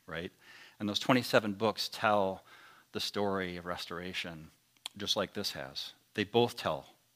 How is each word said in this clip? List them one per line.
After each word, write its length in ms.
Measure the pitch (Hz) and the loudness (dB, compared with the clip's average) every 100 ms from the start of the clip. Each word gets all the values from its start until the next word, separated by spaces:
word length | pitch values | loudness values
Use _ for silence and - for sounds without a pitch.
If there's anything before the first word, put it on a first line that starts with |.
| - | -10
right? 240 | 80 90 _ - - - - | -8 -8 _ -20 -20 -18 -6
And 80 | 104 | -2
those 120 | 101 | 0
twenty-seven 540 | - 127 120 127 107 | 4 4 6 4 4
books 360 | 98 110 - - | 0 0 0 -4
tell 540 | - 110 104 95 95 - - - - _ | 0 4 4 4 -2 -10 -20 -20 -20 _
the 80 | 107 | -6
story 560 | - 104 101 98 90 87 | -4 -2 0 0 -2 -6
of 80 | 87 | -8
restoration, 840 | 87 - 85 92 92 90 80 80 _ _ _ - - | -8 -8 -8 -6 -6 -8 -10 -16 _ _ _ -14 -6
just 220 | 101 107 | -2 0
like 160 | 92 | -2
this 180 | - 95 | -2 -6
has. 400 | 78 67 73 - - _ | -6 -10 -10 -12 -14 _
They 100 | - | -2
both 320 | 98 117 120 - | 2 4 4 2
tell 300 | 90 73 - _ _ | -2 -2 -8 _ _